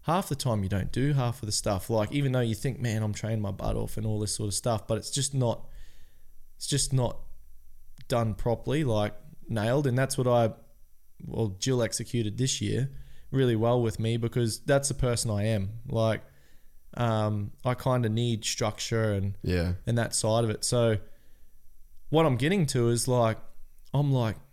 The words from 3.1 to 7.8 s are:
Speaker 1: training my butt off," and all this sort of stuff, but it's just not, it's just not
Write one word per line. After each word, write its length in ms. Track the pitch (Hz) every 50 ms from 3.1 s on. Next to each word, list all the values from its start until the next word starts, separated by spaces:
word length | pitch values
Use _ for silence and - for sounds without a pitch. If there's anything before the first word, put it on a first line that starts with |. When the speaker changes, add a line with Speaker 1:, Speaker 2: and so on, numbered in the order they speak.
| 104
Speaker 1:
training 280 | - - 110 113 110
my 100 | 104 98
butt 240 | 101 - - 110 107
off," 200 | 107 110 110 -
and 120 | 110 107
all 120 | 110 110 104
this 140 | 107 101 -
sort 140 | - 107
of 80 | 104 101
stuff, 320 | - - 123 117 104 -
but 100 | - 113
it's 140 | 104 - -
just 240 | - 143 131 - -
not, 320 | 135 127 117 104 - - - - - - - - - - - - - - - - - - - -
it's 100 | - -
just 280 | - 143 135 - - 135
not 260 | 127 123 110 - - - - - - - - - - - - - -